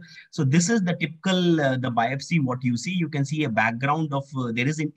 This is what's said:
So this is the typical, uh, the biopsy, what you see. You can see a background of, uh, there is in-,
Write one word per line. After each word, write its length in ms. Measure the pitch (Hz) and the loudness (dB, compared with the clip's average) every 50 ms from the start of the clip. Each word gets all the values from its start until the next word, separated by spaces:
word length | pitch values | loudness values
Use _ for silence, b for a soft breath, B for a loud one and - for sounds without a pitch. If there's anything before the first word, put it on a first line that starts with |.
| B B B B B B | B B B B B B
So 140 | B - 151 | B -2 0
this 240 | 131 139 175 170 196 | 2 4 4 4 4
is 140 | 233 226 | 2 2
the 140 | 185 175 170 | 2 0 -2
typical, 600 | 165 165 156 - - - 190 185 180 175 175 165 156 | -2 -4 -6 -6 -4 -2 0 2 2 4 4 4 4
uh, 160 | 143 135 131 127 | 2 2 0 0
the 120 | 123 127 | -2 -2
biopsy, 540 | 117 117 117 120 135 143 - - 170 165 135 | 0 0 0 0 0 -4 -4 0 0 2 2
what 180 | 123 131 131 | 0 -2 -2
you 140 | 131 127 120 | -2 -2 -2
see. 160 | 113 - 175 | -2 -2 -4
You 160 | 185 180 165 147 | -2 -2 -2 -2
can 160 | 156 143 139 | -2 -2 -2
see 200 | - 151 151 151 | -2 -2 -2 -2
a 40 | 131 | 0
background 640 | 110 110 107 113 117 117 131 139 147 160 160 147 | 2 2 2 0 0 0 0 0 0 0 0 -2
of, 120 | 139 139 139 - 143 | -2 -4 -4 -4 -6
uh, 160 | 131 123 117 | -4 -4 -2
there 160 | 113 120 123 143 | 0 0 0 0
is 120 | 156 156 | 0 -2
in-, 120 | 156 151 - | -4 -4 -4